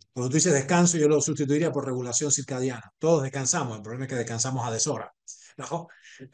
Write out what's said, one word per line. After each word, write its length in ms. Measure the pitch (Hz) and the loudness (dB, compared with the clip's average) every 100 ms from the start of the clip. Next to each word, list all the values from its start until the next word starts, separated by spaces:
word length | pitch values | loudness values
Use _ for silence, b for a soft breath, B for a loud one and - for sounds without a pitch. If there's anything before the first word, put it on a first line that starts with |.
| _ | _
cuando 180 | 127 127 | -6 0
tú 60 | 156 | 2
dices 160 | 175 | 4
descanso, 460 | 139 139 175 170 165 | 4 4 4 4 4
yo 100 | 151 | 4
lo 140 | 147 | 4
sustituiría 500 | 156 143 139 147 165 | 2 0 0 2 0
por 140 | 139 131 | -2 -4
regulación 460 | 127 123 117 147 | -4 -4 -2 0
circadiana. 600 | 139 135 127 131 113 - _ | 0 -2 -4 -4 -6 -12 _
Todos 260 | 156 160 | 2 4
descansamos, 540 | 135 139 127 175 123 107 | 2 -2 -2 0 -2 -6
el 60 | |
problema 220 | 107 123 131 | -10 -10 -6
es 40 | |
que 60 | 127 | -4
descansamos 520 | 117 113 131 127 120 | -4 -4 -2 -4 -4
a 40 | |
deshora, 420 | 110 156 113 - _ - B B - | -2 -2 -2 -8 _ -20 B B -16
¿no? 300 | - 165 170 B B B 131 | -8 -8 -8 B B B -8